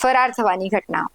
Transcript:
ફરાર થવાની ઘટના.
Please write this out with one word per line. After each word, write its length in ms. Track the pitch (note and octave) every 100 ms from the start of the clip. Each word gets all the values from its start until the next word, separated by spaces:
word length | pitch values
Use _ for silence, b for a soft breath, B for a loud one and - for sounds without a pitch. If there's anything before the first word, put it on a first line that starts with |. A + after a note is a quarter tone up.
ફરાર 300 | B3+ C4 B3+
થવાની 380 | B3 G#3+ F#3 F#3+
ઘટના. 380 | G3+ - E3 E3